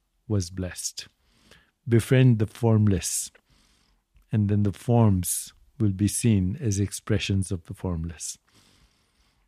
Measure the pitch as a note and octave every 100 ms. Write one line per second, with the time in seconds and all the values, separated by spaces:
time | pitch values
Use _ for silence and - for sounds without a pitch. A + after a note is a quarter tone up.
0 | _ _ - G#2+ F2 F#2 F#2 - - -
1 | - _ _ _ _ - _ _ - A2+
2 | - C3 C3 A2+ G#2+ - A2+ A2 G#2 F#2
3 | - - - _ _ _ _ _ _ _
4 | _ _ _ A2 G2+ G#2 G2+ - - A#2+
5 | A2 F#2+ F2 - - - _ - G#2+ F#2+
6 | G2+ - A#2+ G#2 F#2 B2 B2 G2 G2 -
7 | - G#2 - G2 F#2 F#2 - F#2 F#2 E2+
8 | E2 E2+ - - _ _ _ _ _ _
9 | _ _ _ _